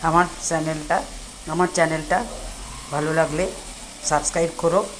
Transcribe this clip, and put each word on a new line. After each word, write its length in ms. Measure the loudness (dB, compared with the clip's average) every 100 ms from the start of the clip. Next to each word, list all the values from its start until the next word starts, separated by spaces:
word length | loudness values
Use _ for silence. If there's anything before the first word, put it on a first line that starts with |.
| 4
আমার 180 | 4 4 0 -2
চ্যানেলটা, 480 | 0 0 -4 0 0 0 -10 -14 -14 -6
আমার 160 | 2 2 4
চ্যানেলটা 420 | 4 2 2 0 0 -8 -10 -12 -12 -12 -4
ভালো 180 | -2 0 4
লাগলে 240 | 2 2 -2 -4 -12 -14 -14 -8 2
সাবস্ক্রাইব 400 | 2 2 2 0 2
করো 180 | 2 2 0